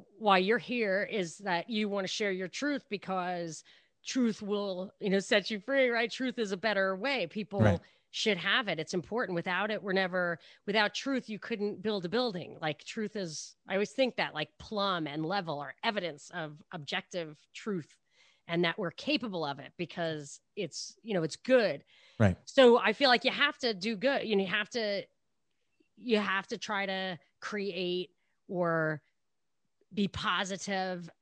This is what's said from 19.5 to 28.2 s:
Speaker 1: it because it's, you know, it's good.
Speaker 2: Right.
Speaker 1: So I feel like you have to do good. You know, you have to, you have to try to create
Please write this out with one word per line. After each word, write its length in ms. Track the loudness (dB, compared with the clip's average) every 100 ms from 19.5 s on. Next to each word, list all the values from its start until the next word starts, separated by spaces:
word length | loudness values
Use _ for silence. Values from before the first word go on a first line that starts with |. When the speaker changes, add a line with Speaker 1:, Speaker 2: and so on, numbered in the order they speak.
| -6
Speaker 1:
it 120 | -10 -10
because 600 | -8 -4 -4 -4 -8 -16 _ -8
it's, 420 | -8 -8 -12 -12
you 100 | -2
know, 80 | 0
it's 140 | 0 -2
good. 480 | 4 6 6 0 -10 -20 -8 4
Speaker 2:
Right. 180 | 4 4
Speaker 1:
So 340 | 0 8 10 10
I 140 | 6
feel 160 | 4 4
like 160 | 6
you 60 | 4
have 260 | 2 2 2
to 140 | -2
do 220 | -2 -2 0
good. 300 | 2 2 2
You 100 | 2
know, 60 |
you 80 | 2
have 180 | 0 -2
to, 340 | -2 -2 -4 -6 _ _ _ _ _ _ _ _ -10
you 220 | 0 2
have 280 | 2 0 -2
to 100 | -8
try 280 | -4 -2 -2
to 320 | -2 -4 -6 _ _
create 720 | -8 -4 -4 -4 -2 -2 -4 _